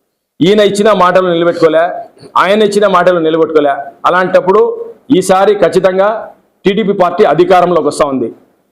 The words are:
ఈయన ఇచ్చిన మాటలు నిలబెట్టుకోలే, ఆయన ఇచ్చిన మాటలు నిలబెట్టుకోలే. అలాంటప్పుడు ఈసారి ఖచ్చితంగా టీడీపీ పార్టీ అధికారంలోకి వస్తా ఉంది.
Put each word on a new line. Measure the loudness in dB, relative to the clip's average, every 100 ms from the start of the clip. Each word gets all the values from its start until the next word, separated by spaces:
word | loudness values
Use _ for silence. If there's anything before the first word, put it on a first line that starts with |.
| _ _ _ -2
ఈయన | 0 2
ఇచ్చిన | 2 2 0
మాటలు | 2 2 2 0
నిలబెట్టుకోలే, | 0 -2 0 0 2 -2 -6 -16 _ -6 -2
ఆయన | 0 0
ఇచ్చిన | 0 0 0
మాటలు | 2 0 0
నిలబెట్టుకోలే. | 0 -2 0 0 0 -2 -8 -6 -2
అలాంటప్పుడు | 0 0 0 2 0 0 -4 -12 -10 -2 -2
ఈసారి | 0 0 2
ఖచ్చితంగా | 0 0 0 0 0 -2 -2 -10 -20 _ _
టీడీపీ | -4 -2 -2
పార్టీ | 0 0 0
అధికారంలోకి | 0 2 2 2 2 0 -2
వస్తా | -2 -4
ఉంది. | -4 -8 -12 _ _ _